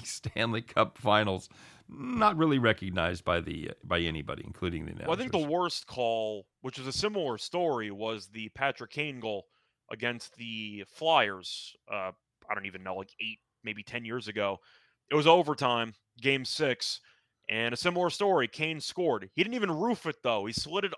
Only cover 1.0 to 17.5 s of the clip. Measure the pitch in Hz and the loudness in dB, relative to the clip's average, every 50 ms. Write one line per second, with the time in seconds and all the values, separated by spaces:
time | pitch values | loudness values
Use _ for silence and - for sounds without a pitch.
1 | - 107 104 104 107 101 95 92 - - - - - - - - - - - 143 | 2 4 6 6 6 4 0 -2 -4 -10 -20 -20 -20 -20 -20 -20 -20 -18 -14 -10
2 | 143 254 247 233 214 208 196 156 160 156 143 135 120 113 110 - 95 95 90 90 | -8 -4 0 4 4 4 6 6 4 4 6 6 6 6 4 4 2 -4 0 0
3 | 82 85 90 87 - - 87 85 82 85 80 78 78 80 - _ - - 87 85 | 0 0 0 -2 0 0 0 0 0 -4 -6 -6 -6 -8 -10 _ -6 -2 0 0
4 | 85 82 80 78 71 71 71 - - - - - - 90 82 80 78 80 82 - | 2 0 -2 -4 -4 -6 -8 -8 -8 -12 -10 -4 -4 -4 -4 -4 -6 -8 -8 -8
5 | - - 165 190 254 262 - 180 151 147 156 175 180 170 - - - - - 127 | -2 -2 -2 -2 -2 -2 0 0 0 2 0 0 0 0 -2 -6 -8 -8 -4 -2
6 | 123 117 113 113 110 107 107 101 95 _ _ _ - 127 - - 131 131 127 - | 0 0 0 0 0 -2 -4 -6 -10 _ _ _ -12 -10 -10 -8 -8 -6 -4 -2
7 | - 214 214 202 165 139 117 104 - - - 180 175 165 139 120 110 104 101 98 | -2 0 0 0 -2 -2 -2 -4 -6 -4 -2 0 2 2 2 0 -2 -4 -6 -4
8 | 110 110 113 107 98 98 104 113 110 107 - - 135 139 131 - 123 - - 147 | -4 -4 -4 -4 -8 -12 -12 -12 -12 -10 -6 -2 -2 -2 -2 -2 -10 -12 -6 -6
9 | 147 151 139 127 110 110 107 98 - _ _ _ _ _ _ _ _ - 117 110 | -6 -6 -6 -6 -6 -4 -4 -4 -6 _ _ _ _ _ _ _ _ -14 -10 -4
10 | 120 120 120 117 - - _ - 117 117 113 110 107 107 104 104 98 - - - | -4 -4 -4 -4 -10 -16 _ -14 -12 -10 -8 -8 -8 -8 -10 -10 -12 -12 -10 -2
11 | 156 160 165 143 117 101 98 92 87 - - - - - - _ _ - - 101 | 2 4 6 6 6 4 2 -4 -8 -10 -10 -10 -12 -14 -18 _ _ -6 -6 -4
12 | 95 95 92 _ _ _ _ _ _ - 104 104 98 98 92 92 92 92 92 95 | -4 -4 -8 _ _ _ _ _ _ -6 -6 -4 -6 -8 -10 -10 -8 -6 -6 -6
13 | 98 - - - - 110 110 - _ _ _ _ - 113 107 104 104 - - 120 | -6 -10 -10 -12 -10 -10 -10 -12 _ _ _ _ -8 -8 -8 -8 -8 -8 -8 -8
14 | 117 110 117 127 113 107 104 107 101 101 98 92 _ _ _ - _ _ _ _ | -6 -4 -6 -6 -6 -6 -4 -2 0 0 -2 -4 _ _ _ -20 _ _ _ _
15 | _ - - 151 147 160 165 180 165 147 143 - 139 123 120 117 117 113 107 _ | _ 0 2 4 8 10 10 10 8 4 0 2 2 2 2 2 0 -2 -6 _
16 | _ _ _ - 117 135 139 135 127 - - - 156 139 123 - - - - - | _ _ _ -2 0 2 2 2 0 -2 -2 0 0 0 0 0 -2 -6 -6 -6
17 | _ _ _ _ _ _ _ _ _ - | _ _ _ _ _ _ _ _ _ -4